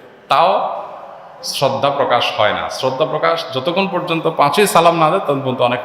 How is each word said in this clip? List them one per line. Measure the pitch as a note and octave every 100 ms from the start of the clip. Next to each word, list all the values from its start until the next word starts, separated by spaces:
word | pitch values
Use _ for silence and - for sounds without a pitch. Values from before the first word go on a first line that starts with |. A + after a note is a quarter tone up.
| - - -
তাও | C#3 F3 G#3 - - - - - - - -
শ্রদ্ধা | - - C3+ C3 C#3
প্রকাশ | C#3 B2+ A#2+ - -
হয় | G#2
না। | F2+ E2
শ্রদ্ধা | - C3 C3 D3+
প্রকাশ | D3+ E3 E3 -
যতক্ষণ | C3 E3 F3 F#3+
পর্যন্ত | F3 D#3 E3 D#3
পাঁচই | D#3+ C#3+ G3+ G3
সালাম | F3 E3+ E3
না | D#3
দেয়, | F#3+
ততক্ষণ | G3 C3+
পর্যন্ত | C3 B2
অনেক | B2 B2